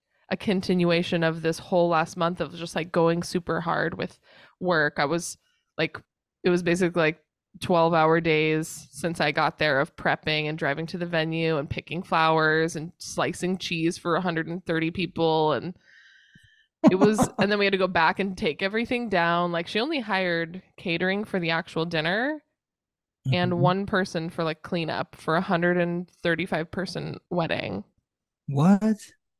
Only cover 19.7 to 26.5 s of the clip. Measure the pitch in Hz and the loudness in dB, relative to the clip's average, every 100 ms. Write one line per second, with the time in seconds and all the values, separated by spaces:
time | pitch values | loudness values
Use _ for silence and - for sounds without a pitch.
19.7 | 208 285 302 214 190 180 170 165 185 _ | -4 -2 -4 -2 -2 0 -2 -4 -10 _
20.7 | - 185 165 185 202 214 190 165 165 - | -12 -6 -2 0 -2 -2 -4 -2 -2 -4
21.7 | 165 170 165 160 208 277 302 _ _ _ | -6 -2 -2 -2 0 -2 -6 _ _ _
22.7 | _ _ _ _ _ 131 180 180 175 180 | _ _ _ _ _ -2 0 0 2 2
23.7 | 190 202 190 190 170 160 - 160 165 - | 2 0 -2 -2 -4 -6 -4 -4 -4 -6
24.7 | 175 156 101 160 - - 165 185 170 175 | -4 -2 -4 -6 -8 -2 0 2 0 2
25.7 | 180 175 175 175 _ 170 160 185 | 2 0 -2 -6 _ -2 -2 -2